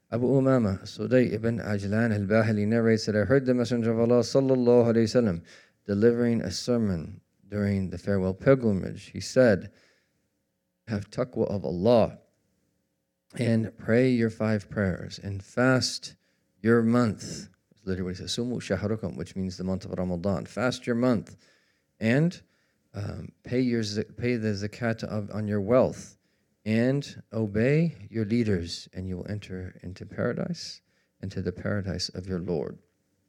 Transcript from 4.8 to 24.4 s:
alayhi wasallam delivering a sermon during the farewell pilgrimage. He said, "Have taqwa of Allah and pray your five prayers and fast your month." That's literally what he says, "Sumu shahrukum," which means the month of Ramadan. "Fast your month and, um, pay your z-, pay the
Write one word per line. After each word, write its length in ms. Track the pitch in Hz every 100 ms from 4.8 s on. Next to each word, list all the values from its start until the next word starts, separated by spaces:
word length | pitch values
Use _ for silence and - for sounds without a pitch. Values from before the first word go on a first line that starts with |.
| 117
alayhi 100 | 113
wasallam 400 | 110 127 113 85 - - _ _
delivering 580 | - 101 117 120 120 113
a 80 | 98
sermon 680 | - - 120 107 85 76 98 _ _ _
during 420 | 104 101 98 92
the 80 | 90
farewell 340 | - 98 92
pilgrimage. 760 | 95 135 135 113 95 98 98 -
He 120 | -
said, 540 | - 131 123 92 - - _ _ _ _ _ _ _ _ _ _ -
"Have 240 | 104 101
taqwa 380 | - 127 - -
of 160 | 101
Allah 540 | 69 87 107 120 85 - _ _ _ _ _ _ _ _ _ _ _ -
and 400 | 117 113 107 -
pray 340 | - 113 131
your 200 | 123 113
five 400 | - 110 107 -
prayers 480 | 110 98 82 - -
and 220 | 98 98
fast 720 | - - 127 127 - - - - _ _ _ _
your 200 | 110 117
month." 640 | 113 120 117 - - - - _ _
That's 120 | _
literally 280 | 95 92 92
what 40 | 90
he 120 | -
says, 80 | -
"Sumu 240 | 123 113
shahrukum," 560 | - 95 104 110 90 64
which 180 | -
means 220 | 95 92 90
the 80 |
month 220 | 92 92 95
of 120 | 92
Ramadan. 480 | 92 87 98 85 57
"Fast 400 | 101 123 127 -
your 80 |
month 400 | 117 127 107 - - _ _ _ _ _ _
and, 420 | 110 131 170 - _ _ _ _ _
um, 380 | 101 98 - - -
pay 180 | - 123
your 220 | 127 117
z-, 220 | 107 104 - -
pay 200 | 123
the 140 | 123